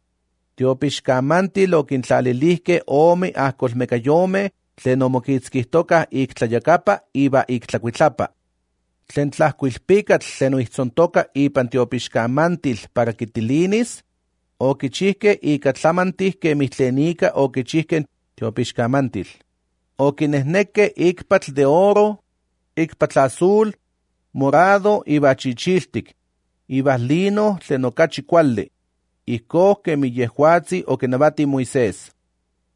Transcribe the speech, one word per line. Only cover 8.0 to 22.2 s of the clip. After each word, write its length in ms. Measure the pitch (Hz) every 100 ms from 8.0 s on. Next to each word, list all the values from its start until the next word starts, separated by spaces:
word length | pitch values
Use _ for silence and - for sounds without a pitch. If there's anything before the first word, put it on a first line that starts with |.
| 156 120 - - _ _ _ _ _ _ _
Tlen 240 | - 147
tlahkuilpikatl 960 | - 151 - 135 117 - 196 208 175 - -
tlen 160 | 135
oihtzontoka 720 | 135 120 - 127 - 170 - -
ipan 340 | 135 143 139 123
tiopixkamantil 1120 | 127 117 123 - 123 117 135 170 175 143 113 -
para 180 | - 117
kitilinis, 920 | 110 110 - 113 139 185 214 240 - _ _ _ _ _ _
okichihkeh 800 | 127 135 139 - 190 196 208 202
ika 300 | - 147 143
tlamantih 640 | 131 156 170 185 - 190 -
kemih 300 | 165 147 135
tlen 280 | - 131 131
ika 340 | 160 165 180
okichihkeh 720 | - 139 135 120 160 156 160 143 _ _ -
tiopixkamantil. 920 | 110 110 120 - 120 139 131 104 87 - _ _ _ _ _ _
Okinehnekeh 920 | 139 143 147 147 135 180 202 - 208 -
ikpatl 560 | 170 180 - 190 -
de 140 | 135 139
oro, 520 | 156 196 208 214 208